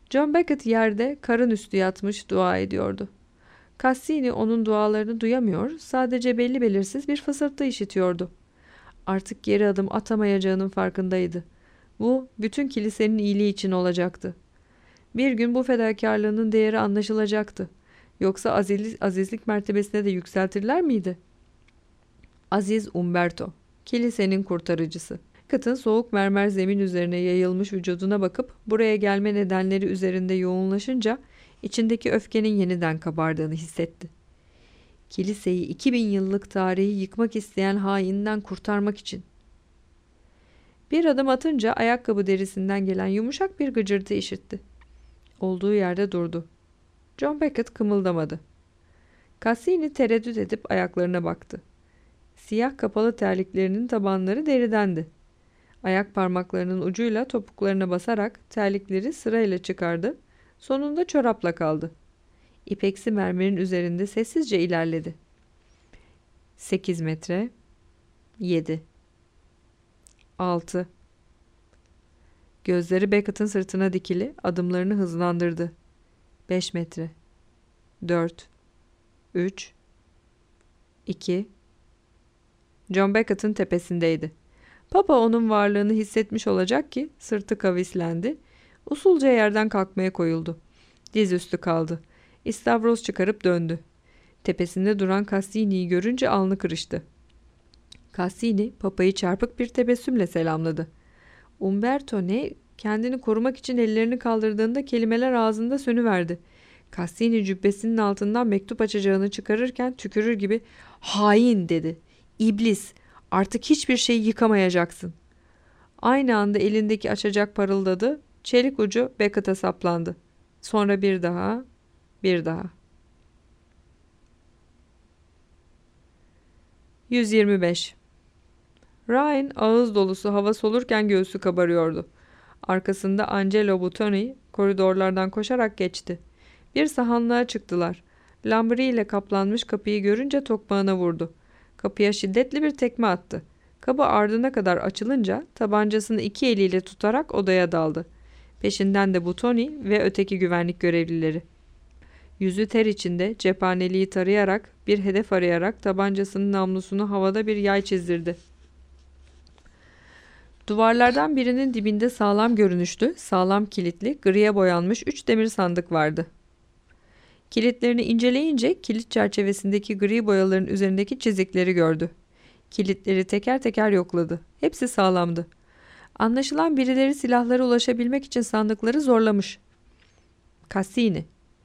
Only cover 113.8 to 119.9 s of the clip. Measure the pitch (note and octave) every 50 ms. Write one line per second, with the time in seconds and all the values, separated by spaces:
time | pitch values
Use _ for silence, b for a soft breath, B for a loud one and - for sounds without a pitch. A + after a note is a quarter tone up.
113.8 | - - B3+ A#3+ - - A#3+ A3+ G#3+ A3 G#3+ - A#3 A3 G#3+ G3+ F#3+ F#3 F3+ F3
114.8 | E3+ E3+ - - F3+ F3 E3 - _ _ b b b b b b b b b b
115.8 | b b b - - A#3 C4 C#4 C#4 B3 A#3 G#3 G3+ G3+ G#3 G#3 - G#3 G#3 A3
116.8 | G#3+ G#3 A3 G#3 - - G#3 - - G#3+ G3 G#3 G#3 G#3 - - G3+ G3 G3 G3
117.8 | F#3+ F#3+ F#3 F3+ G#3+ C4 D4+ D4+ - _ _ _ - - - B3 B3 C4+ C4+ -
118.8 | G#3+ G3+ G3 A#3 B3 B3+ - - G#3 G#3 G#3 A3 G3+ G3 F#3+ - - F#3 F3+ -
119.8 | - F3